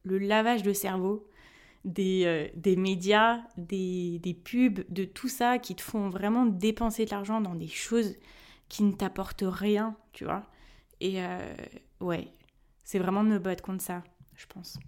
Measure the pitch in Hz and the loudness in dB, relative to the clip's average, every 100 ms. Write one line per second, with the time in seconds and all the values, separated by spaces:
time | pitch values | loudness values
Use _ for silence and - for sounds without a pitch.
0 | 190 190 196 214 220 240 196 196 196 185 | -2 0 4 4 4 2 2 0 -2 -2
1 | 185 208 - - - - - _ 190 180 | 0 -2 -6 -20 -20 -20 -20 _ -6 -2
2 | 190 185 175 160 - - 196 185 190 185 | 2 4 2 2 -2 -2 2 4 4 2
3 | 185 208 226 233 233 - 170 196 185 180 | 4 6 6 2 -4 -12 -6 -4 -2 -2
4 | 175 170 175 170 - 240 254 190 - 180 | -4 -4 -4 -6 -2 4 4 4 -4 -4
5 | 190 - 254 - 240 247 247 - - 220 | -6 -6 -6 0 2 2 -2 -10 -6 -2
6 | 196 185 202 233 240 185 214 220 233 214 | -2 0 2 4 4 4 2 2 0 0
7 | 220 202 202 220 196 170 160 - - 233 | -2 -4 -2 -2 -2 -4 -8 -8 0 2
8 | 214 - - - - - - - 208 196 | 2 -2 -16 -20 -20 -20 -10 0 2 2
9 | 196 - 190 - 190 185 202 208 220 220 | -2 -4 -8 -4 -2 0 2 2 0 -6
10 | _ - - 185 - - - - _ - | _ -10 -6 -6 -8 -20 -20 -20 _ -6
11 | 185 190 180 180 - - - - - - | -4 -2 -4 -6 -10 -12 -14 -18 -20 -8
12 | 180 165 - - _ _ _ _ - 196 | -2 -2 -4 -14 _ _ _ _ -4 -2
13 | 185 196 214 208 185 180 - 190 - 175 | 0 2 4 4 0 -4 -6 -8 -6 -8
14 | - - - - - - - - | -12 -20 -20 -20 -20 -18 -16 -16